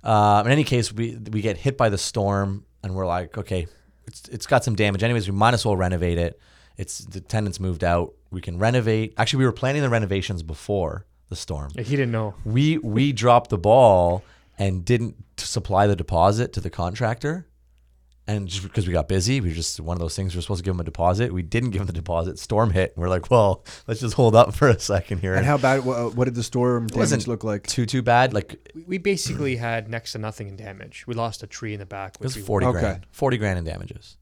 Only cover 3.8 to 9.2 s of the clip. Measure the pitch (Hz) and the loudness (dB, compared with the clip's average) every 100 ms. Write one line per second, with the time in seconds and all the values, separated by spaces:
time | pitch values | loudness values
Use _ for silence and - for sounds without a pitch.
3.8 | _ _ - - - 117 - 131 120 104 | _ _ -20 -20 -14 -14 2 2 2 0
4.8 | 104 98 113 120 98 98 110 120 117 98 | 0 2 0 0 -2 2 4 4 2 0
5.8 | 92 90 87 85 85 - _ _ _ - | 0 0 0 0 -2 -4 _ _ _ -12
6.8 | 92 - 92 95 87 110 104 92 92 85 | -10 -10 -12 -16 -6 -4 -2 -4 -4 -2
7.8 | 87 87 85 - _ 92 87 87 107 123 | 0 0 0 -8 _ -12 -10 0 2 2
8.8 | 113 110 110 - | 2 0 -2 -2